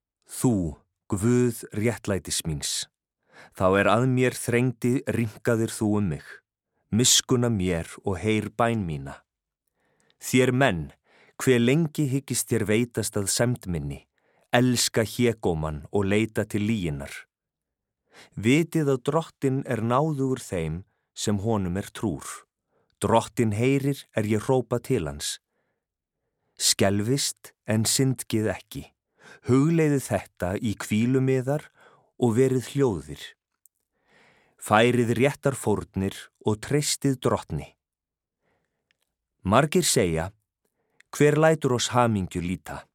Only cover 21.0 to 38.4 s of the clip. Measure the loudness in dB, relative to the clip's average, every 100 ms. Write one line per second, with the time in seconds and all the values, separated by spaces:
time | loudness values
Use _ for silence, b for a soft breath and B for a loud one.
21 | _ -8 -4 -2 0 -2 -2 -4 -8 -6
22 | -6 -6 -10 -16 -20 _ _ _ _ -4
23 | 2 2 2 0 0 2 2 2 0 -4
24 | -6 -4 0 0 2 0 0 -4 -2 -2
25 | -4 -6 -8 -10 _ _ _ _ _ _
26 | _ _ _ _ _ -4 -2 2 2 0
27 | 0 -2 -4 -8 -16 _ -4 -2 0 2
28 | 0 -2 -4 -2 -2 -4 -10 -16 -16 _
29 | _ B B B 0 2 4 2 2 0
30 | 0 -4 -4 -8 -4 -2 -4 -4 -2 0
31 | 2 2 2 0 -2 -4 -6 b b b
32 | b b 2 4 4 2 -2 0 0 0
33 | -6 -14 -16 -20 _ _ _ _ _ b
34 | b b b b b b 2 4 6 4
35 | 2 2 0 0 -4 -2 -2 -2 -2 -4
36 | -4 -6 -16 _ -4 -2 -2 -2 -2 -2
37 | -2 0 0 -2 -4 -8 -10 _ _ _
38 | _ _ _ _